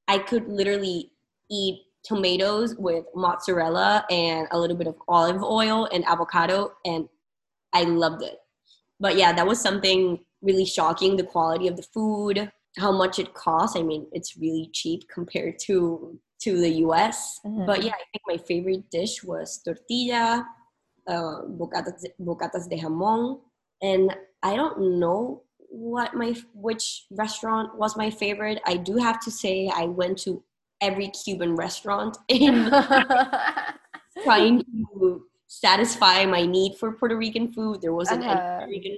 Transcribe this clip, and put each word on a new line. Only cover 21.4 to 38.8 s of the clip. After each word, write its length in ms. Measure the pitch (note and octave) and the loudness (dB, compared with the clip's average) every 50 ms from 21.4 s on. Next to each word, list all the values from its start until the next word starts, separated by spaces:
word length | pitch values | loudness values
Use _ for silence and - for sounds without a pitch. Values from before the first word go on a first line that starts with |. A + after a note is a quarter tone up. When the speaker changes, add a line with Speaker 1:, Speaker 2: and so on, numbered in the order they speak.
| - - | -12 -12
Speaker 1:
bocatas, 560 | F#3 E3+ E3+ E3+ - E3 - F3+ F3+ - F3 - - - | -10 -8 -8 -6 -6 -6 -6 -8 -10 -12 -14 -16 -14 -10
bocatas 480 | F3+ E3+ E3 - E3 F3+ - F3 E3+ F3 | -8 -6 -6 -4 -6 -6 -6 -8 -8 -8
de 100 | E3 D#3+ | -8 -6
jamón, 640 | E3 D#3 D#3+ E3 F#3+ G#3+ A3+ A3+ A#3+ B3+ C4+ - - _ _ _ _ _ _ _ | -6 -4 -4 -2 0 0 0 0 -2 -4 -6 -10 -14 _ _ _ _ _ _ _
and 320 | F#3+ G3 F#3+ F#3+ F#3+ F#3+ F#3 - - - _ _ | -2 2 4 4 4 2 0 -4 -12 -20 _ _
I 140 | - F#3+ G3+ | -2 -2 0
don't 440 | B3+ D#4 D4+ - G3+ F#3+ F#3 F3+ F3 | 0 -2 -2 -2 0 0 2 2 2
know 420 | E3+ E3+ F#3 G#3+ A#3+ C4 C4+ - _ _ _ _ _ _ | 2 2 2 0 -2 -4 -8 -12 _ _ _ _ _ _
what 440 | - A3+ A3+ A#3 A#3+ B3 A#3 - - | -16 -12 -8 -6 -4 -4 -4 -4 -4
my, 200 | A#3+ A#3 A#3 A#3 A#3 - - | -4 -2 -4 -4 -6 -10 -18
which 540 | - G3+ G3 A3+ A3 A3 - - - - - _ | -16 -6 -6 -4 -4 -4 -6 -8 -8 -12 -14 _
restaurant 640 | G3 G3+ A3 G#3+ - - A3+ A3 A3 A3 G#3+ - - - | -6 -4 -4 -4 -4 -6 -4 -2 -2 -2 -2 -4 -4 -2
was 180 | G#3+ G#3+ G#3+ | -2 -2 -2
my 140 | A3 G#3+ G#3+ | -2 -4 -4
favorite. 500 | G#3+ - G#3 G#3 G3+ G3+ G#3+ G#3+ G#3+ - - | -4 -4 -4 -4 -2 -2 -4 -4 -4 -4 -2
I 100 | F3 F3+ | -2 -2
do 200 | F3 F3 F#3+ G#3 A#3+ | -2 -2 -2 0 2
have 220 | A#3+ A3+ A#3 A#3 | 2 2 0 -2
to 100 | - A3+ | -6 -8
say 400 | - - - F#3+ F#3+ F#3+ F#3+ F#3 F3 | -8 -4 -2 -2 0 0 -2 -2 -2
I 100 | E3+ E3 | -2 -2
went 320 | F3 F3 F3+ F3+ F#3 F#3+ F#3+ | -2 -2 -2 -2 -2 -4 -4
to 260 | - F#3+ F3+ - - _ _ _ _ _ _ _ | -4 -6 -6 -8 -10 _ _ _ _ _ _ _
every 260 | G3+ G3 F#3+ G3 G3+ G3+ - - - | -2 -2 -2 -2 -4 -6 -8 -10 -8
Cuban 320 | G#3 F#3+ F3+ F3 E3+ E3 | -8 -6 -2 -2 -2 0
restaurant 640 | E3 E3+ F3+ - - - G3+ G3+ G#3 G#3+ A3 - - | -2 -2 -4 -6 -8 -4 -4 -2 -2 -2 -6 -8 -6
<laughs> 60 | _ - | _ 0
in 400 | C4 A#3+ D4 C#4 A#3+ A#3 A3 A#3 | 4 6 6 6 6 6 4 6
Speaker 2:
<laughs> 1500 | C#4+ C#4 C#4 - C4+ C4 C4 - C4 B3 B3+ - C4+ - A#3 - - - - - - - _ _ - - _ _ _ F4+ | 4 4 6 6 4 4 6 4 4 2 2 2 -2 -2 -2 -2 -4 -4 -6 -8 -10 -12 _ _ -20 -20 _ _ _ -2
Speaker 1:
trying 400 | G#4+ C4+ A3 G#3+ G#3+ A3+ A#3+ C4 - | 2 4 6 6 8 6 6 4 2
to 580 | B3+ A3+ A3 - - G3 F#3+ F#3 F#3 F3+ - - _ _ _ _ | -2 -6 -8 -8 -8 0 2 2 2 2 -2 -8 _ _ _ _
satisfy 800 | - - - - F#3 F#3+ G3+ A#3 A#3 - - G#3 F#3 F3+ F#3+ G3 | -20 -8 0 4 4 4 6 4 0 2 4 6 6 6 6 4
my 180 | F#3+ F3+ F3 F3 | 4 4 2 2
need 300 | F3 F#3 F#3+ F#3+ G3 - | 2 2 2 2 2 -2
for 160 | - A3+ A3 | -4 -6 -6
Puerto 240 | A3+ - B3 A3+ A3+ | -2 -2 -2 -2 0
Rican 360 | A3 A3+ A3 A3+ A#3 A#3 A3+ | -2 -2 -4 -2 -4 -4 -4
food. 280 | - A3 A3 G#3+ G#3 F#3+ | -4 -4 -4 -4 -4 -4
There 140 | F3 E3 E3+ | -4 -2 -2
wasn't 280 | E3+ F3+ F#3+ A#3+ A#3+ | -2 -2 -2 -2 -2
Speaker 2:
Uh-huh. 100 | B3 A3 | 0 0
Speaker 1:
any 80 | F#3+ F#3 | 0 0
Puerto 260 | F3+ F3 F3+ F3+ - - | 0 -4 -6 -8 -8 -8
Rican 280 | G3+ F#3 | -10 -8